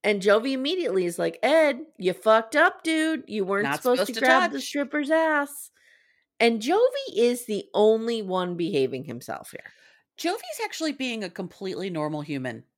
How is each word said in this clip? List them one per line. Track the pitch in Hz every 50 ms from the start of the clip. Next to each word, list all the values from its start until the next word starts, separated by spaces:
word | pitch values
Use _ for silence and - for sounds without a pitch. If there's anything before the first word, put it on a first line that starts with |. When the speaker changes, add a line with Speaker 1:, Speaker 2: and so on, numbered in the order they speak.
| -
Speaker 1:
And | 196 214 202
Jovi | 185 208 202 220 220 269 269
immediately | 262 262 285 359 370 339 233 185 190 180
is | 175 170 -
like, | 175 170 165 - -
"Ed, | 247 302 330 311 190 - 240 320 - _
you | - 190 185 175
fucked | - - 214 220 226 226 226 -
up, | 294 330 381 359 - _
dude. | 320 320 320 311 320 320 262 -
You | - 208 214 190
weren't | 180 196 196 -
Speaker 2:
Not | - - -
Speaker 1:
supposed | - 247 247 254
Speaker 2:
supposed | 294 - 240
Speaker 1:
to |
Speaker 2:
to | 226
Speaker 1:
grab | 247 254 262 262 247 226
the | 254 269
Speaker 2:
touch. | 262
Speaker 1:
stripper's | - - 285 285 285 - 302 294 262
ass." | 320 320 320 320 302 294 285 277 - - - - _ _ _ _ _ _ _ _ _ _ _ _ _ _
And | 233 233 233 220
Jovi | 214 254 349 427 480 508 508 554 539 523 -
is | 202 240 240 247 240 240
the | - 214 196 - _ -
only | 190 208 214 220 220 226 233 233 226
one | 208 185 185 185 180 180 175
behaving | 170 170 156 139 139 131 127 135 131 -
himself | - 117 120 - - - - - -
here. | - - - - _ _ _ _ _ _ _ _ _
Speaker 2:
Jovi's | - - 330 370 466 698 719 622 - 453
actually | 403 - - 320 311 277
being | - 262 254 233 220 208
a | 175
completely | - - 190 175 - - 202 190 185 - 185 196
normal | 175 156 151 151 156 151
human | 147 147 147 139 127 127 117 110 - _ _